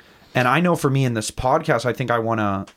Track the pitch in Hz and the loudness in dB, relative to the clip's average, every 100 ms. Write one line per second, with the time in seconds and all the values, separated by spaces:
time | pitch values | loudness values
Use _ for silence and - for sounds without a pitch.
0 | - - - 127 123 143 185 - 139 135 | -20 -20 -8 -2 2 2 2 2 2 2
1 | 131 113 - - 127 156 160 120 123 113 | 0 -2 -4 -4 0 0 0 -2 0 -2
2 | 123 120 110 110 104 98 95 | -2 0 0 0 0 -2 -6